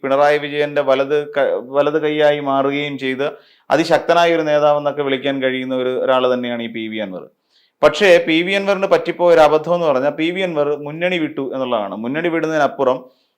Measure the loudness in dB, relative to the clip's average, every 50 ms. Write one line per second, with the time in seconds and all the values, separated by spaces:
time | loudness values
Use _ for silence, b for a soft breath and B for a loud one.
0 | -4 -2 2 4 4 4 4 2 0 -4 -2 -2 -2 -2 0 -2 0 2 2 2
1 | 2 0 0 -2 -2 -2 -2 -2 0 0 0 -2 -4 -2 0 0 0 2 0 0
2 | 0 0 0 2 4 2 2 2 0 -2 0 0 0 0 -2 -2 -4 -6 -6 -6
3 | -6 -6 -4 -4 -4 -6 B B B B B B B B 0 0 2 2 2 2
4 | 2 2 2 4 4 4 2 2 0 0 2 2 4 4 2 2 0 -2 -4 -2
5 | -2 -2 -2 -2 -2 -4 -4 -2 -2 -2 -2 -2 -4 -4 -4 -2 -2 -2 -2 -2
6 | 0 0 2 2 2 2 0 0 -2 -6 -6 -6 -8 -8 -8 -10 -10 -8 -8 -8
7 | -8 -8 -10 -12 -16 -18 _ _ _ _ _ _ _ _ _ _ 2 2 4 4
8 | 6 6 6 6 4 2 0 0 0 0 -2 -2 0 0 0 0 2 2 2 2
9 | 2 -2 -4 0 2 4 6 6 6 6 4 2 0 0 -2 0 0 0 0 0
10 | 0 -2 -2 -2 -4 -4 -2 -4 -4 -4 -2 -2 -2 -2 -2 -4 -6 -10 -8 -4
11 | -4 -2 -2 -2 -4 -4 -4 -6 -6 -6 -4 -6 -4 -2 -2 -2 -2 -4 -6 -8
12 | -6 -6 -4 -4 -4 -2 -2 -2 -2 -2 0 0 0 0 0 0 0 0 0 -2
13 | -6 -12 _ _ _ _ _